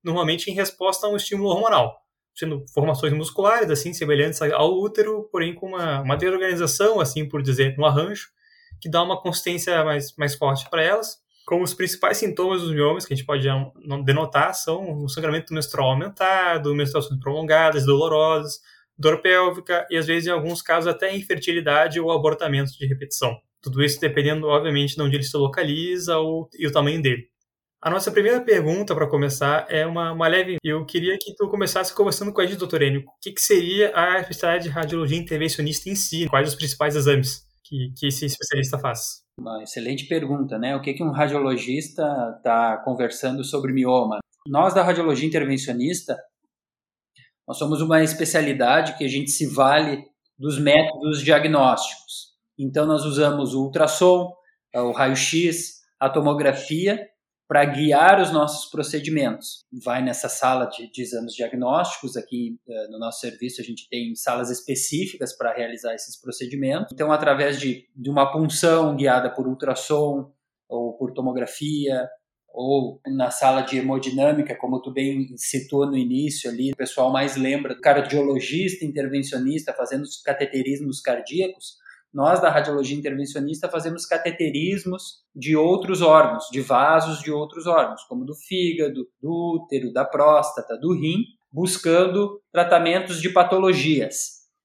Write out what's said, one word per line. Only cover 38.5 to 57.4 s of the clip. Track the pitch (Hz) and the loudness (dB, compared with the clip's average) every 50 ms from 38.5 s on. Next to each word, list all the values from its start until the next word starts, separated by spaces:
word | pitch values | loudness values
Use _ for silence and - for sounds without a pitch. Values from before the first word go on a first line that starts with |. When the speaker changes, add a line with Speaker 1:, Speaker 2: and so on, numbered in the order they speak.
| 147 143 131 131 139 135 | -2 -2 -2 -2 -4 -4
Speaker 1:
faz? | - 127 117 - - - - - _ _ _ - | -4 -4 -4 -4 -8 -10 -10 -12 _ _ _ -14
Speaker 2:
Uma | 123 113 113 107 107 | -12 -10 -10 -10 -10
excelente | - - 123 113 123 139 131 - | -10 -10 -8 -6 -6 -6 -6 -6
pergunta, | - 170 160 143 135 143 143 131 135 120 110 | -4 -4 -4 -2 -2 -2 -2 -4 -4 -4 -4
né? | 120 131 139 | -4 -4 -4
O | 135 | -4
que | 139 143 139 | -4 -6 -6
que | - | -4
um | 170 156 | -4 -2
radiologista | 139 143 151 139 147 143 139 135 127 117 - 123 131 151 156 - - - 156 147 143 131 120 113 110 - - | 0 0 0 2 2 0 0 0 0 -2 -2 -4 -4 -4 -6 -6 -4 -4 -2 -2 -2 -2 -4 -4 -6 -4 0
tá | 127 117 117 117 117 110 107 - | 2 2 4 2 2 0 -2 -4
conversando | 135 123 120 120 113 - - - 131 139 139 135 | -4 -2 -2 -2 -4 -4 -4 -6 -4 -4 -4 -4
sobre | - - 139 135 135 131 | -4 -4 -4 -2 0 0
mioma? | 131 127 127 127 127 117 110 107 104 - _ _ _ - | 0 2 4 4 2 2 0 -2 -6 -10 _ _ _ -10
Nós, | 143 139 147 175 190 175 | -2 2 2 2 4 4
da | 190 175 | 4 4
radiologia | 180 170 165 165 160 139 127 151 160 | 4 2 2 2 0 0 0 0 0
intervencionista, | 160 160 143 135 135 131 135 135 120 120 127 156 180 180 - - 120 - - _ _ _ _ _ _ _ _ _ _ _ _ _ _ _ _ _ _ _ _ _ _ _ _ - | 0 0 0 0 -2 -2 -2 -4 -4 -2 -2 -2 -2 -4 -6 -6 -8 -8 -10 _ _ _ _ _ _ _ _ _ _ _ _ _ _ _ _ _ _ _ _ _ _ _ _ -12
nós | 139 - | -8 -4
somos | 151 147 156 143 | -2 -2 0 0
uma | 160 160 160 160 156 | 2 4 4 4 4
especialidade | 156 160 - 165 160 - 160 151 143 139 131 120 120 139 160 160 160 - - | 4 2 0 -2 0 2 2 2 2 0 2 4 4 4 4 2 0 -2 -4
que | 151 | -4
a | 131 | -2
gente | 131 139 143 135 | -2 -2 -2 -4
se | - - 156 131 | -2 -2 -2 -2
vale | - 139 131 135 143 151 156 151 139 - - - _ _ _ _ _ - | 2 4 4 6 6 4 2 0 -2 -4 -8 -12 _ _ _ _ _ -8
dos | 135 151 139 135 | -6 -4 -2 0
métodos | 147 143 147 151 156 156 156 139 147 151 151 143 131 | 4 6 6 6 6 4 0 -4 -2 -2 -2 0 4
diagnósticos. | 156 151 147 156 156 156 143 139 127 117 - - - - - - - - - - - _ _ _ _ _ - | 6 6 6 6 4 4 6 6 6 4 4 0 -6 -10 -12 -18 -18 -18 -18 -18 -20 _ _ _ _ _ -8
Então, | 139 135 135 151 151 | -8 -2 0 0 2
nós | 156 156 151 143 | 2 2 0 0
usamos | 151 139 147 151 147 147 147 135 117 127 | -2 0 2 2 2 2 0 -2 -2 -2
o | 135 135 | -2 -2
ultrassom, | 135 135 165 156 151 - - 180 180 180 175 180 180 - - _ _ _ _ _ _ - | -2 2 2 2 2 4 6 6 6 6 6 4 -2 -8 -14 _ _ _ _ _ _ -4
o | 123 123 120 | -2 -2 -2
raio-x, | 117 139 135 135 135 135 - - 165 165 175 170 160 - - - - - _ _ _ _ | 0 0 2 2 2 0 0 0 0 2 2 2 0 -2 -6 -10 -12 -18 _ _ _ _
a | 135 135 | -2 0
tomografia, | - 156 143 147 147 147 143 135 135 - - - 156 165 185 196 214 - - - _ _ _ _ _ _ | 2 2 2 2 2 2 2 2 2 2 -2 -6 -4 -2 0 0 0 -2 -4 -12 _ _ _ _ _ _